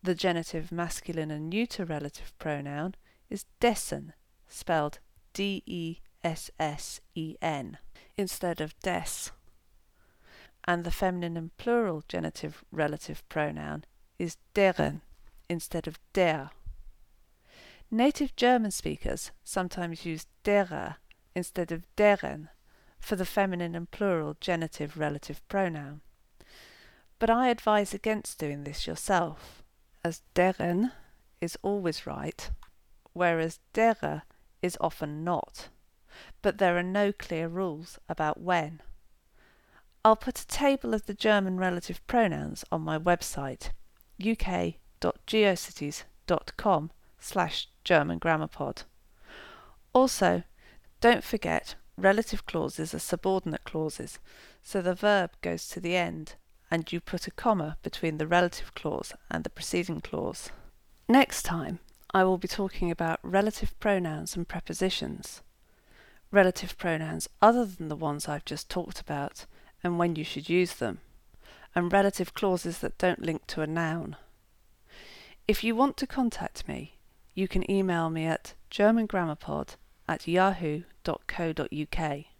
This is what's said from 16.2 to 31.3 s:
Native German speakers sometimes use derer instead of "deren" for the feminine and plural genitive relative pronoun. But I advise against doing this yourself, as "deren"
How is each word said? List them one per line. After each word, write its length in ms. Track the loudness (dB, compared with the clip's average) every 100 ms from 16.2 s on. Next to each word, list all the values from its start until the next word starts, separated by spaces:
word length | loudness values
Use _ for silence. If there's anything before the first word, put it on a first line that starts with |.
| 4 2 -4 -12 -14 -12 -16 -20 -20 _ _ _ _ -20 -20 -20 -4
Native 440 | 4 4 4 -2 4
German 360 | 6 6 4
speakers 600 | -2 -6 -4 -4 -4 -8 -14
sometimes 640 | -6 -4 -4 -4 -6 -6 -8
use 200 | -8 -10 _
derer 520 | 4 4 4 -2 -8 -10 _ _ _ -6
instead 360 | -6 -4 -4
of 140 | -6 -8 4
"deren" 540 | 6 6 0 -8 -14 -20 _ _ _ _
for 160 | -4 -2
the 100 | 0
feminine 500 | 0 0 0 -4 -6
and 160 | -8
plural 440 | -2 0 2 0 -4
genitive 580 | -2 -2 -2 -6 -8 -4
relative 500 | -4 -4 -10 -14 -4
pronoun. 540 | 0 0 -2 -10 -14 -20 _ _ _ -20 -20 -20 -20 -20 _ _ _
But 100 | 4
I 200 | 4 4
advise 440 | 2 4 4 2
against 460 | -2 -2 -2 -4 -6
doing 240 | -6 -6
this 240 | -8 -6 -6
yourself, 760 | -6 2 2 2 -4 -16 -20 -20 _ _ _
as 180 | -6 -6 _
"deren" 580 | 4 4 4 0 2 0 -2 -20 -20 _